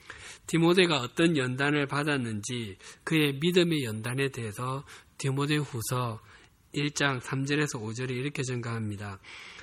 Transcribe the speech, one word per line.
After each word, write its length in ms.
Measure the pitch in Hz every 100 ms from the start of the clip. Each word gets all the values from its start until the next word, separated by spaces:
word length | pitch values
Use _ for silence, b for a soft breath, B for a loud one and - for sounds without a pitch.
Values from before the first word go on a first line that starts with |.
| B B B B -
디모데가 540 | 160 165 180 180 147
어떤 360 | 120 - 170 160
연단을 520 | 127 127 143 147 139
받았는지 880 | 143 151 143 120 107 101 123 107 95 B B
그의 360 | - 160 147 135
믿음의 460 | 165 180 175 156 123
연단에 440 | 107 117 127 139
대해서 560 | 127 113 101 123 135 B B B -
디모데후서 1040 | 135 131 143 151 143 117 107 127 123 110 B B B _ _
일 180 | 151 147
장 280 | - 143 131
삼 240 | - 135 135
절에서 340 | 147 147 131
오 140 | 107
절이 200 | 110 127
이렇게 300 | 123 139 147
증가합니다. 760 | 127 123 117 113 110 101 104 98 B B B B